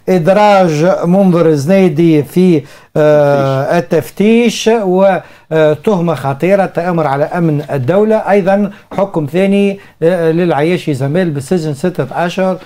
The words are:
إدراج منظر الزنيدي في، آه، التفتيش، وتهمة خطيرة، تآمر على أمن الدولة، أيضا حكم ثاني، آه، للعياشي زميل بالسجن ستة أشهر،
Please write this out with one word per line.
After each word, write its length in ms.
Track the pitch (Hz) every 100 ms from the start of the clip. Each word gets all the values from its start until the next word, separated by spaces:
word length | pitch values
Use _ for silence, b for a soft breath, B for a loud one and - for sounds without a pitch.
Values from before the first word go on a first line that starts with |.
| -
إدراج 760 | 185 160 196 208 196 180 151 170 175
منظر 420 | 170 185 190 170
الزنيدي 800 | 160 151 139 196 185 147 170 151
في، 380 | 139 180 185 156 139 B B 156
آه، 800 | 151 147 143 143 135 135 139 170
التفتيش، 920 | - 165 - - 208 226 240 - 220
وتهمة 1400 | 226 190 185 196 175 - - _ 160 156 151 220 190 170
خطيرة، 500 | 143 139 135 175 196
تآمر 420 | 180 - 175 170 147
على 160 | 139
أمن 400 | 151 175 165 147 151
الدولة، 440 | 143 123 185 214
أيضا 560 | 214 160 202 180 202 196 B B -
حكم 300 | 196 170 143
ثاني، 480 | 175 196 196 202 196 B _
آه، 280 | 160 180 165
للعياشي 600 | 165 175 139 160 180 -
زميل 360 | 131 139 165 180
بالسجن 440 | 143 131 185 156
ستة 340 | 139 180 180 131 147
أشهر، 320 | 175 180 185 180